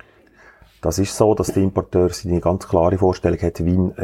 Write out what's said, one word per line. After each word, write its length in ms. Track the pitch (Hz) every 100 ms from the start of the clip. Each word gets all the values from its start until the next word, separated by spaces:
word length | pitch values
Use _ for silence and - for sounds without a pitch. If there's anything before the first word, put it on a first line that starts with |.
| - _ _ _ - - - -
Das 180 | 82 85
ist 160 | 98 -
so, 180 | 107
dass 200 | 107 92
der 100 | 101
Importeur 460 | 95 95 90 92 90
seine 320 | - 90 87
ganz 260 | 87 95 -
klare 300 | 90 87 92
Vorstellung 420 | 92 90 87 85
hat, 240 | 85 -
wie 140 | 85 92
ein, 160 | 90 -